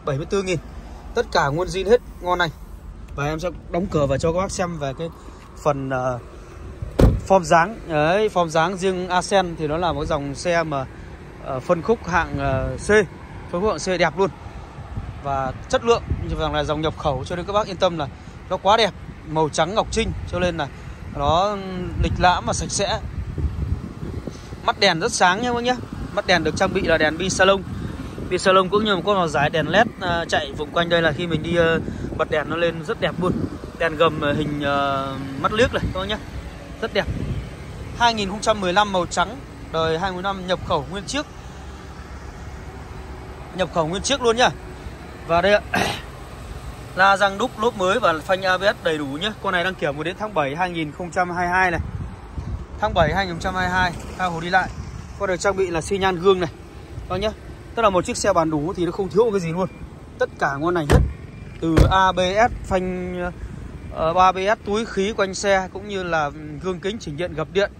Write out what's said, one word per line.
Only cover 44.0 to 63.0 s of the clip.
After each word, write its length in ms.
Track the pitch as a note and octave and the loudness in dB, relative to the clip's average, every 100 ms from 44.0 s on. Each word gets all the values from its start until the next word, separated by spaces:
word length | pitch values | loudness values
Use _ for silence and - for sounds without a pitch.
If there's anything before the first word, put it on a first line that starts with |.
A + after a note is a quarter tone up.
chiếc 200 | - C4+ | 0 2
luôn 140 | A#3+ A3+ | 2 4
nhá. 140 | A3+ - - - - - - - - | 4 2 -12 -12 -12 -12 -14 -14 0
Và 140 | E3+ | 4
đây 140 | F#3+ | 6
ạ. 60 | G#3 - | 4 2
<clears throat> 140 | - - - - - - - - - - - - F3+ | -2 0 -4 -10 -14 -14 -14 -12 -12 -12 -12 -8 4
La 200 | G3 G3 | 6 6
răng 220 | G3+ G3 | 4 2
đúc, 120 | B3 - | -4 0
lốp 160 | A3+ A3+ | -2 2
mới 240 | F#3 A3 | 2 4
và 140 | G3 D#3+ | 4 2
phanh 180 | E3 F#3+ | 0 2
A 160 | F#3+ F#3 | 2 4
B 40 | |
S 220 | G3 - | 2 2
đầy 140 | E3+ D#3 | 0 0
đủ 80 | C#3+ | -2
nhá. 260 | C#3+ G#3 G#3 | -4 -4 -2
Con 100 | G3 | 0
này 120 | F3+ | 0
đăng 100 | F3+ | 0
kiểm 280 | F#3 E3 C#3+ | 0 -4 -2
đến 140 | D#3 F#3 | -6 -4
tháng 160 | G#3+ | -2
bảy 220 | G3 C#3 D3+ | 0 0 0
hai 140 | F#3 | -2
nghìn 220 | E3+ D3+ | -2 -6
không 180 | C#3 F3+ | -6 -4
trăm 200 | F#3+ F3+ | -2 0
hai 160 | F3 F3 | 0 0
mươi 60 | |
hai 180 | F#3 F#3 | 4 2
này. 100 | E3 - - - - - - - - - - | 2 -4 -8 -10 -12 -12 -10 -8 -8 -10 -4
Tháng 140 | G#3+ | 0
bảy 200 | G3 D#3 | 4 4
hai 120 | F3 F#3+ | 2 -2
nghìn 80 | |
không 80 | E3 | -2
trăm 120 | F#3+ | -4
hai 140 | F#3 F3+ | -2 0
mươi 60 | |
hai, 180 | F#3 F3+ - - - | 2 0 -2 -10 -4
tha 60 | |
hồ 160 | F#3 E3 | -4 -2
đi 100 | E3+ | 2
lại. 180 | F#3 D#3 - - - - - | 2 2 -6 -10 -12 -14 -4
Con 100 | G3 | -2
được 80 | F3 | 2
trang 200 | G3+ F#3+ | 2 2
bị 140 | F#3 | 0
là 100 | E3+ | 0
xi 180 | - G3 | 0 2
nhan 180 | F#3+ F3+ | 2 4
gương 240 | F#3+ F#3 | 4 4
này. 100 | F3 - - - - - | 2 -4 -16 -16 -12 -12
Các 80 | - | -6
bác 80 | F#3 | -2
nhá. 140 | G#3+ - - - - | -2 -4 -14 -16 -8
Tức 80 | - | 2
là 80 | A3 | 4
một 140 | F#3 | 4
chiếc 120 | E3+ A#3 | 2 0
xe 160 | G#3+ | 4
bản 180 | F3 D#3+ | 4 4
đủ 220 | D#3 D#3 F#3 | 2 -2 0
thì 100 | E3+ | -2
nó 60 | |
không 160 | E3+ F#3+ | 0 2
thiếu 160 | F3 | 4
một 60 | A#3+ | 4
cái 100 | G3 | 4
gì 120 | E3 | 0
luôn. 160 | E3+ F#3 - - - - - | -2 -2 -4 -14 -16 -16 -4
Tất 100 | B3 - | -4 0
cả 180 | D#3 C#3 | -2 0
ngon 180 | E3 | 0
lành 120 | F3 D3 | 0 4
hết. 80 | - - - - - - - | 4 4 -2 -14 -14 -14 -4
Từ 160 | E3 D#3+ - | 2 4 6
A 220 | F#3+ F#3+ | 6 4
B 60 | F3 | 4
S, 500 | F3+ G3+ A#3+ - - | 2 4 2 0 -2
phanh, 460 | F#3+ F#3 F3+ | -2 0 -4